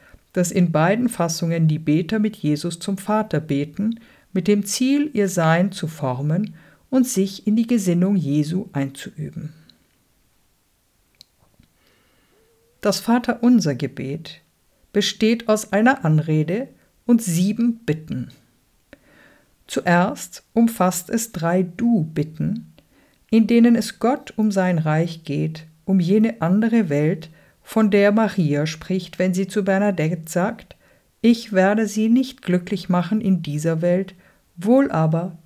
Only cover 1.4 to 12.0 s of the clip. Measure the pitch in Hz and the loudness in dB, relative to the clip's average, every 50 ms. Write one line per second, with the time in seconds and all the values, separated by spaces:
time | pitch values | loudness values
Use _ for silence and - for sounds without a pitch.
1.4 | 170 165 170 165 160 156 151 147 160 147 151 165 180 160 220 220 214 214 214 - | -2 -2 0 2 2 2 2 0 0 0 0 0 0 0 -2 0 0 -2 -2 -4
2.4 | - 147 147 147 - 170 175 - - 202 196 185 - - 214 214 214 214 - 151 | -2 -2 -2 -2 -4 -6 -8 -8 -6 -6 -6 -6 -4 -2 -2 -2 -2 -2 -2 -4
3.4 | 160 156 143 139 147 156 - - 208 226 226 - - - _ _ _ _ - 185 | -2 -2 -2 -4 -4 -4 -6 -4 -4 -4 -4 -6 -12 -20 _ _ _ _ -6 -2
4.4 | 175 202 208 208 202 - - - 254 262 277 285 294 294 - 208 202 185 - 180 | 0 2 2 2 0 -2 -4 -2 0 2 2 0 0 -2 -2 -2 -2 0 0 0
5.4 | 160 160 165 170 185 202 - - 165 156 - - 147 127 127 127 143 151 160 190 | 2 2 4 2 2 0 -2 -6 -8 -8 -6 -6 -4 -4 -4 -4 -2 -2 -2 -2
6.4 | 214 208 - - - _ _ _ _ _ 262 262 240 254 - 190 196 190 - - | -2 -6 -8 -16 -20 _ _ _ _ _ 0 0 0 2 0 -2 -2 -2 -4 -6
7.4 | - 208 214 233 226 233 247 220 185 180 170 175 180 196 208 185 143 139 143 151 | -2 0 0 0 2 0 0 0 2 0 2 2 2 2 2 0 0 0 0 0
8.4 | 147 156 170 190 - - - 139 139 135 135 - - - - 156 151 143 - - | 0 0 -2 -4 -6 -6 -4 -4 -4 -4 -6 -12 -16 -16 -12 -12 -12 -10 -10 -10
9.4 | - - - - _ _ _ _ _ _ _ _ _ _ _ _ _ _ _ _ | -12 -12 -14 -18 _ _ _ _ _ _ _ _ _ _ _ _ _ _ _ _
10.4 | _ _ _ _ _ _ _ _ _ _ _ _ _ _ _ - _ _ _ _ | _ _ _ _ _ _ _ _ _ _ _ _ _ _ _ -20 _ _ _ _
11.4 | _ _ _ _ _ _ _ _ _ _ _ _ | _ _ _ _ _ _ _ _ _ _ _ _